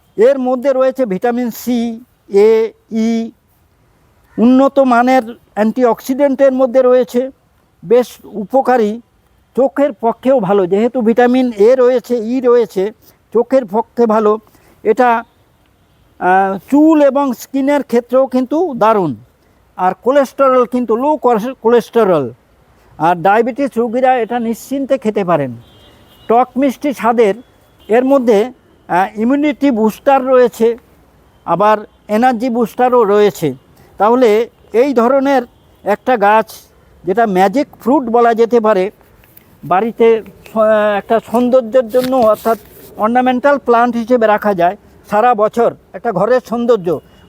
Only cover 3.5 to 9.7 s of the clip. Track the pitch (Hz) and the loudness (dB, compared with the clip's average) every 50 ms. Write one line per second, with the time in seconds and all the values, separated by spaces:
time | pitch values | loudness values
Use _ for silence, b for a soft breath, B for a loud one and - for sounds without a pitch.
3.5 | _ _ _ _ _ _ _ _ _ _ _ _ _ _ _ _ _ - 208 247 | _ _ _ _ _ _ _ _ _ _ _ _ _ _ _ _ _ 0 2 4
4.5 | 254 262 269 269 269 277 269 254 240 233 247 254 262 262 233 220 240 - _ _ | 4 4 2 2 2 2 2 2 2 2 2 2 0 0 -2 -4 -10 -20 _ _
5.5 | _ - 214 220 214 254 254 233 226 - - - 269 254 285 285 262 - 277 269 | _ -4 -2 -2 0 0 0 0 0 -2 -4 -6 -2 0 0 0 2 2 2 2
6.5 | 262 254 262 247 226 262 254 247 247 254 247 - - 240 262 262 - _ _ _ | 2 0 -2 0 2 2 2 4 2 2 0 0 -4 -4 -6 -6 -10 _ _ _
7.5 | _ _ _ _ _ _ - 165 220 247 240 - - - - - 202 226 208 - | _ _ _ _ _ _ -2 0 0 0 0 -2 -8 -18 -20 -14 -12 -12 -8 -2
8.5 | - 269 - - 247 240 220 208 214 240 - _ _ _ _ _ _ _ _ _ | -2 0 0 0 0 0 0 -2 -4 -8 -14 _ _ _ _ _ _ _ _ _
9.5 | _ - 262 269 | _ -2 -2 -2